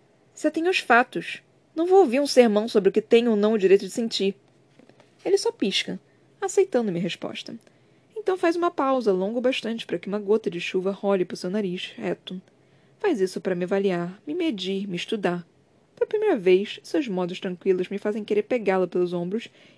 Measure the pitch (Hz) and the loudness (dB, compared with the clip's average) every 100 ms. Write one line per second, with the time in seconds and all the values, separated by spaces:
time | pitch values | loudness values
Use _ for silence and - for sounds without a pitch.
0 | _ _ _ - 302 320 349 359 - 240 | _ _ _ -4 -2 0 0 0 4 4
1 | 254 170 - - _ _ _ 320 349 381 | 4 -4 -10 -14 _ _ _ -4 4 6
2 | 302 254 285 254 233 208 233 220 185 214 | 6 2 2 6 6 4 2 2 4 0
3 | - 233 240 208 208 226 185 196 190 - | 4 4 4 2 2 4 6 4 4 -6
4 | 226 - 196 - _ _ _ _ - _ | -4 -2 -2 -4 _ _ _ _ -20 _
5 | _ _ 349 392 466 - 202 - - 185 | _ _ 0 2 0 -2 -2 -2 -6 -10
6 | _ _ _ - 392 415 381 247 214 170 | _ _ _ -8 -2 0 2 0 0 -2
7 | 175 - - - - 233 _ _ _ _ | -4 -6 -10 -12 -14 -16 _ _ _ _
8 | _ 440 403 370 349 339 339 339 269 262 | _ -6 -4 0 0 2 -2 0 0 2
9 | 214 185 190 247 247 269 220 226 - 175 | 2 0 0 0 -2 -2 -6 -8 -6 -8
10 | 196 208 196 220 - 175 - 185 185 196 | -6 -6 0 0 0 -6 -4 -4 -4 -4
11 | 202 196 180 - 185 214 196 185 - - | 0 0 -2 -6 -6 -4 -4 -6 -10 -8
12 | 185 175 - 185 _ _ _ _ _ - | -6 -6 -10 -14 _ _ _ _ _ -4
13 | 415 226 185 - 190 180 180 196 196 175 | -2 0 0 -2 -4 -4 -2 0 0 0
14 | 175 185 - 349 330 202 185 196 202 175 | -4 -10 -8 -4 -2 -4 -4 -4 -4 -8
15 | - 226 185 175 - _ _ _ _ - | -6 -2 -2 -4 -8 _ _ _ _ -6
16 | 466 427 427 262 180 185 214 - - 330 | -4 0 0 2 4 4 2 -10 -4 -4
17 | 254 185 175 190 190 180 196 185 180 202 | -2 -2 -4 -6 -8 -4 0 0 -2 -4
18 | 214 214 208 208 - 247 202 190 175 180 | -4 -4 -2 -2 0 -2 0 0 0 0
19 | 175 175 175 220 - _ - | -2 -2 -4 -6 -8 _ -20